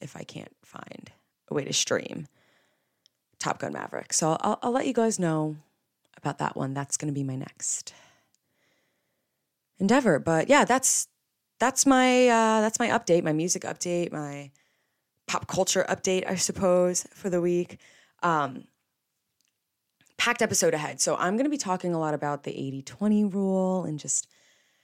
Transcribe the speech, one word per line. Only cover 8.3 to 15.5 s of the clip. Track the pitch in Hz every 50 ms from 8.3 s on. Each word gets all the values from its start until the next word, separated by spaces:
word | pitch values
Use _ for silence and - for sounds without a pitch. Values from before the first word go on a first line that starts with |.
| _ _ _ _ _ _ _ _ _ _ _ _ _ _ _ _ _ _ _ _ _ _ _ _ _ _ _ _ _ -
endeavor. | 190 196 233 285 262 214 156 123
But | - 165 165 160 - -
yeah, | 277 294 214
that's, | 165 240 262 - - - - - _ _ _ _ _ _ _ _ _ _ -
that's | 233 254 262 - -
my, | 277 262 254 254 254 254 254 254 247
uh, | 233 226 226 220 220 220
that's | 214 220 - -
my | 240 208
update, | - 240 - - 165 170 -
my | 160 151
music | 156 165 180 - - -
update, | - - - - 180 175 175 175 -
my | - 156 147 143 143 143 143 139 _ _ _ _ _ _ _ _ _ _ _ _ _ _ _ -
pop | - - -
culture | -